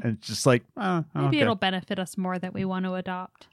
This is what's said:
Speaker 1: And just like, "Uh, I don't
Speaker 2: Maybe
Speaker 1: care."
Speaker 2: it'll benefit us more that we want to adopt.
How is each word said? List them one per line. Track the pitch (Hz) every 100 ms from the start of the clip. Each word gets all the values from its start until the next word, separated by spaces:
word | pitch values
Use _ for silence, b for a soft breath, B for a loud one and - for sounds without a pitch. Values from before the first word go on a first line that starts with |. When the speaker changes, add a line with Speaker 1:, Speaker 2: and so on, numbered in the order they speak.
Speaker 1:
And | 117 107
just | - - 139
like, | 123 - -
"Uh, | 190 175 156 147
I |
don't | 139
Speaker 2:
Maybe | 302
Speaker 1:
care." | 240
Speaker 2:
it'll | 202
benefit | 190 185 - 190
us | 180 -
more | 185 180
that | 185
we | 196 190
want | 185 185
to | 185
adopt. | 185 180 185 _ -